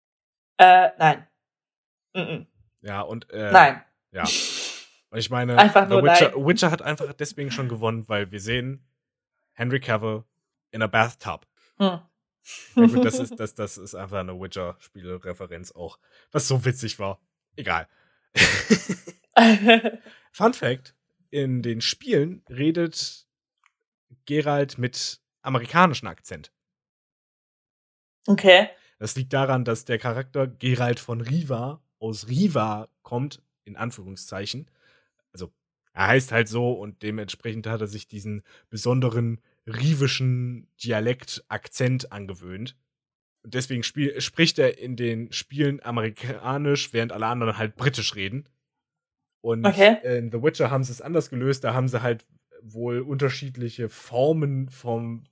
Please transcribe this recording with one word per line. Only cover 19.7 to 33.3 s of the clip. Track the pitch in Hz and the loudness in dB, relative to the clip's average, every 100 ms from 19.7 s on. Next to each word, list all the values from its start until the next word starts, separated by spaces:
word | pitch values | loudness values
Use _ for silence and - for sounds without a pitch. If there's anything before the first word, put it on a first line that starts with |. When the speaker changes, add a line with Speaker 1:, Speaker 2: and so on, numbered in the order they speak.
| 226 226 - - - _ | 6 4 -8 -18 -20 _
Speaker 2:
Fun | - 220 | 0 0
Fact: | 254 127 131 - _ _ _ - | 2 -2 -4 -8 _ _ _ -8
In | 143 135 127 | -4 -2 -2
den | 117 113 | -4 -4
Spielen | - - 262 175 156 185 - | -4 -6 0 0 0 -6 -12
redet | 120 151 170 165 - - - _ _ _ _ _ _ _ _ _ - | -2 0 0 -2 -4 -10 -12 _ _ _ _ _ _ _ _ _ -18
Geralt | - 147 147 143 139 - | -4 -2 0 0 -2 -4
mit | 123 - - - _ _ | -6 -6 -10 -10 _ _
amerikanischem | 131 131 120 170 185 127 95 | -4 -4 0 4 4 2 -8
Akzent. | - - 80 - _ _ _ _ _ _ _ _ _ _ _ _ _ _ _ _ _ - | -14 -16 -16 -18 _ _ _ _ _ _ _ _ _ _ _ _ _ _ _ _ _ 2
Speaker 1:
Okay. | 202 196 185 214 - _ - | 6 10 10 8 -4 _ -12
Speaker 2:
Das | 107 | -8
liegt | 135 131 | -6 -2
daran, | 139 135 127 | 0 2 0
dass | 117 113 | 0 -4
der | - 117 | -4 -4
Charakter | 123 117 131 143 131 | -4 -6 -4 -4 -4
Geralt | - 131 123 120 120 | -2 -2 0 0 -2
von | - 117 | -4 -6
Riva | 117 160 147 117 131 160 _ - | -4 -4 -2 -6 -6 -10 _ -12
aus | 110 104 107 | -10 -8 -4
Riva | 131 202 139 110 107 110 _ | 0 2 2 0 -4 -10 _
kommt, | - 123 143 | -8 -6 -6